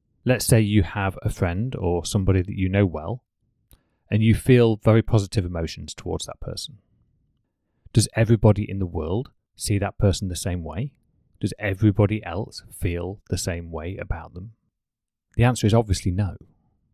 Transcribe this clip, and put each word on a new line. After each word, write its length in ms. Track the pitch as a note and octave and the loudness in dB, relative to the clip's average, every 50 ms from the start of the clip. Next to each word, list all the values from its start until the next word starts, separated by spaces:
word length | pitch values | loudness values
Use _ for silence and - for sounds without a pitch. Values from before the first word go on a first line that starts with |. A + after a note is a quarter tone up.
| _ _ _ _ - | _ _ _ _ 0
Let's 180 | A#2+ B2+ G#2 - | 0 0 0 4
say 140 | - B2+ A2+ | 4 4 4
you 220 | A2 G2+ G#2+ G#2 | 4 4 2 2
have 380 | F#2 - - G#2 G2 F#2+ - - | 2 2 -2 -2 -2 -2 -4 -4
a 80 | - G#2+ | -6 -6
friend 460 | - - G2 F2 E2+ F#2+ A#2+ C3 - | -2 -2 -2 -2 -2 -4 -4 -6 -6
or 280 | - F2+ F2 F2 E2+ D#2+ | -4 -2 -2 -2 -2 -4
somebody 380 | - - G2+ F#2+ F#2+ F#2 F#2+ | -2 -2 0 2 4 2 2
that 160 | F2+ F#2+ F2+ | 0 -2 -4
you 100 | F#2+ F#2 | -4 -2
know 180 | F#2 F#2+ G2+ G2+ | 0 2 2 2
well, 380 | F2 D#2 D2+ D#2 F#2 A#2+ B2 _ _ _ _ _ _ _ _ _ _ _ _ _ _ _ _ _ - | 2 0 -4 -8 -8 -10 -10 _ _ _ _ _ _ _ _ _ _ _ _ _ _ _ _ _ -2
and 140 | G#2 G#2+ A2 | 0 2 4
you 100 | A2+ G#2+ | 4 4
feel 440 | - - - B2+ A#2+ A#2 A2+ A2 | 4 4 4 6 6 6 4 2
very 260 | - - A2 A2 A2+ - | 2 2 4 4 4 4
positive 420 | - A#2 G#2 G2 F#2+ - G2+ F2 | 4 2 2 2 2 -2 -4 -4
emotions 480 | F2 F2+ E2 E2 D#2+ - - E2 D#2+ - | -2 -4 -6 -6 -6 -8 -12 -14 -14 -14
towards 320 | - - F2 E2+ E2+ - | -12 -8 -8 -6 -6 -8
that 140 | - - - | -10 -14 -12
person. 400 | - - - - - - - G2+ _ _ _ _ _ _ _ _ _ _ _ _ _ _ _ _ _ _ _ _ _ - - | -12 -12 -10 -12 -12 -16 -18 _ _ _ _ _ _ _ _ _ _ _ _ _ _ _ _ _ _ _ _ _ _ 0 0
Does 140 | A2+ G2+ - - | 0 0 2 0
everybody 540 | A2+ A#2 G2+ A#2 G#2 - G#2+ G2+ G2+ G#2 - | 0 2 2 2 4 6 4 4 4 0 -6
in 100 | G2 G2 | -4 -6
the 60 | F#2 | -6
world 440 | E2+ E2+ E2 D#2 D#2+ F#2+ A#2 C#3+ - _ _ _ _ _ | -4 -4 -6 -4 -4 -4 -4 -6 -8 _ _ _ _ _
see 220 | - - - G#2 | -12 -4 -2 -2
that 200 | G2 G2+ F#2+ - | -2 -2 -4 -2
person 300 | - - G2 F2+ - G2+ | 2 2 2 2 2 -4
the 80 | F#2 E2+ | -6 -6
same 280 | - - G2 F2+ F2 D#2+ | -6 -6 -6 -6 -6 -8
way? 300 | D2+ - F#2+ C#3 C#3+ _ _ _ _ _ _ _ _ _ - | -8 -8 -8 -8 -8 _ _ _ _ _ _ _ _ _ -6
Does 140 | - F#2 - - | -4 -4 -4 -4
everybody 640 | - G2 G2 F#2 A2 G#2 G2 - G#2 G2 A2 G#2+ - | -4 -4 -2 4 4 4 4 4 2 2 2 -4 -6
else 400 | F2 E2 F#2+ A#2 - - - - - | -8 -8 -8 -8 -8 -12 -20 -20 -20
feel 500 | - - - F2+ E2+ E2+ F2 F#2 G2+ - _ - | -12 -6 -4 -4 -4 -4 -6 -8 -10 -12 _ -6
the 80 | - | -6
same 340 | F2 - F#2+ E2+ E2+ E2+ E2 | -4 -4 -6 -6 -8 -10 -10
way 260 | E2 D#2 D#2+ F2 G2 | -12 -10 -10 -10 -10
about 360 | - - - - E2 E2 - - | -10 -8 -8 -8 -10 -10 -16 -18
them? 200 | F2+ F#2+ A2+ - _ _ _ _ _ _ _ _ _ _ _ _ _ _ _ - | -18 -18 -18 -20 _ _ _ _ _ _ _ _ _ _ _ _ _ _ _ -2
The 80 | - A#2 | 2 2
answer 240 | B2+ B2 - - | 2 2 2 2
is 60 | G#2 G#2+ | 4 4
obviously 380 | A#2 A2+ G#2 F2+ - - G2 | 4 2 2 -2 -2 -2 -4
no. 260 | F2+ G2 G#2 F2 - - - _ _ _ _ _ _ _ _ _ | -2 -2 -4 -4 -6 -12 -18 _ _ _ _ _ _ _ _ _